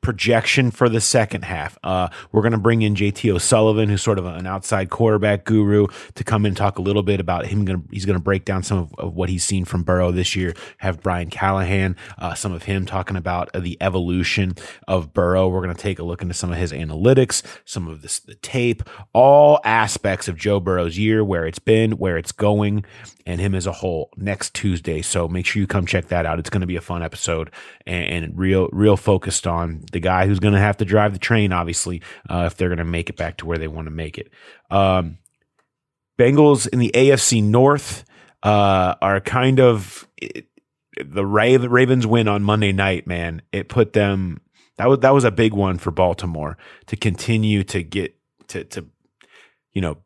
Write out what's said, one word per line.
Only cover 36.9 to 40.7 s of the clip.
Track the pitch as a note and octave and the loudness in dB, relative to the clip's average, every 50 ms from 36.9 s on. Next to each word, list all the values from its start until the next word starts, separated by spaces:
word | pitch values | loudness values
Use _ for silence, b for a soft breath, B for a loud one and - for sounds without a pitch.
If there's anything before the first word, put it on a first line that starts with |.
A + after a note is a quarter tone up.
| - | 4
A | A#2+ C3 C#3 | 4 6 6
F | C3+ A#2+ | 6 4
C | - - - A2+ G#2 | 2 2 2 2 2
North, | G#2 G#2+ A#2+ C3 C#3 C#3+ C#3+ - - - - - b b b b b b b - | 4 4 6 6 6 4 2 -2 -8 -14 -14 -16 b b b b b b b 0
uh, | G#2 G#2 G#2 G2+ G2 F#2+ F#2+ F#2 F#2 - _ - | 2 2 4 4 4 4 2 2 0 0 _ 0
are | G2 G2 G2 | 0 0 0
kind | G2 - - B2+ B2+ C3 C3+ C3 | -2 -2 -2 0 2 4 4 6
of, | C3 B2 A#2 G#2+ F#2+ F#2 - - - _ _ | 6 6 6 4 -2 -8 -16 -20 -20 _ _
it, | - - - - - - _ _ _ _ _ | -16 -16 -14 -14 -14 -16 _ _ _ _ _